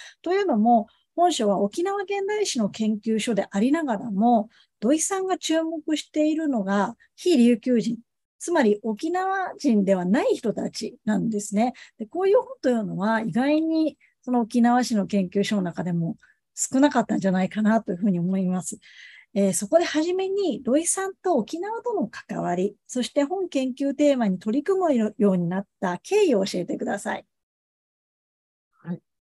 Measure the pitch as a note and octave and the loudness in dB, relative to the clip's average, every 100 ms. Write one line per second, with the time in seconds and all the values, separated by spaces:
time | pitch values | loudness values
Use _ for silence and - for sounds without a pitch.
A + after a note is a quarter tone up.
0 | - - E4 G4 F#4+ A3 A3+ A#3 G#3 _ | -20 -8 -2 0 2 2 4 4 2 _
1 | _ - F4 D4 G#3 F#3+ G3+ E4+ F#4 G4+ | _ 0 2 2 0 2 0 -2 -2 -2
2 | F#4+ G4+ G4 G#4+ G4 A#3+ G3 - A3 G#3+ | -4 -4 -2 -2 -2 -2 -4 -2 -2 -2
3 | A3+ A3 A#3+ G3 - G3+ B3 E4 D4 G#3 | -2 -2 -2 -2 -2 0 2 2 0 -4
4 | A#3+ F#3+ A#3+ A#3 G#3 _ _ - A3+ D#4 | -4 2 4 4 0 _ _ -4 0 2
5 | - F#4+ F#4 F4+ - D#4+ E4 D#4+ D#4 D4 | 0 -2 -2 -4 0 0 -2 -4 -4 -4
6 | - D#4 D4+ D#4 D#4 A#3+ F#3+ G3+ G3 - | -2 0 2 2 0 -2 0 0 0 -4
7 | _ - F4+ C#4+ A#3 A#3 B3+ A#3+ A3+ A#3 | _ -4 2 6 6 4 2 0 0 -4
8 | - _ _ - - E4+ A3 G#3 A3+ G#3 | -10 _ _ -12 -2 2 4 2 -2 -6
9 | D#4+ F4+ F#4+ G4 F4+ - C#4 G#3 F#3+ F#3+ | -4 -2 -2 -4 -6 -2 0 2 4 2
10 | F3+ B3+ B4 G4 A3 - - - A3+ A#3+ | 2 2 2 0 -4 -4 -6 -8 -12 -8
11 | G#3+ G3+ A3+ G#3 G3+ G3+ B3 - - - | -4 -2 -2 -4 -2 -2 -2 -4 -16 -16
12 | G#3+ E4+ G4 B4 B4 C5+ C4 A#3 F#3+ E3+ | -10 -2 2 2 0 -4 0 0 -2 -4
13 | G#3 A3+ A3+ A3 C4+ D#4 D#4+ D#4+ D#4 - | -2 -2 -2 -2 0 0 0 0 -2 -4
14 | _ _ B3+ B3 A3+ B3 A#3+ B3 A#3+ G#3+ | _ _ -4 -2 0 2 4 4 2 -2
15 | F3 G3+ F3+ G3+ G3 G#3 F3+ F3+ F3 E3+ | 0 -2 0 -2 0 -2 -2 -4 -4 -2
16 | E3 - _ _ _ - - C4 C#4+ C4 | -2 -6 _ _ _ -10 -2 2 2 2
17 | A3 - F#3+ F#3 F#3 G#3 G#3 A3+ G#3+ F3 | 0 0 2 2 0 0 2 2 0 -2
18 | G#3 F3 F3 F#3+ F3+ F#3 - A3 - - | 0 0 0 0 0 -2 -6 -12 -18 -20
19 | - - _ G3+ G3 - G3+ E4 E4 D4+ | -20 -20 _ 0 2 0 2 2 2 0
20 | E4 F#4 F#4+ G4 F#4 A3 A3 D4 E4+ F#4+ | 0 0 -2 -2 -2 -2 0 0 2 -2
21 | F#4+ - F#4 D4 - D#4+ G4+ A4+ A#4+ G4+ | -4 -4 0 0 0 -6 -6 -6 -4 -4
22 | G#3 - - E3+ F3 F3 G3+ - - B3+ | -4 -8 -10 -6 -4 -2 -4 -6 -10 -6
23 | A3+ C#4+ C#4+ F#4+ F4+ C#4 C4 B3+ C#4 C#4 | -2 -2 -2 -2 -4 -4 -4 -4 -4 2
24 | D4 C4 G#3 F#3 G#3+ C4 E4+ F#4+ E4+ B3 | 2 4 0 -2 -2 -2 0 0 2 2
25 | G#3+ - G3+ F#3 E3+ F#3+ - - F#3 F3 | 0 2 2 2 0 -4 -8 -6 -6 -6
26 | - G#4 F#4+ G#3 G3 F3+ F3 - A3+ G3+ | 0 2 4 2 0 -4 -6 -6 -6 -6
27 | G#3 - - _ _ _ _ _ _ _ | -6 -8 -10 _ _ _ _ _ _ _
28 | _ _ _ _ _ _ _ _ E3 F3+ | _ _ _ _ _ _ _ _ -12 -12
29 | _ _ | _ _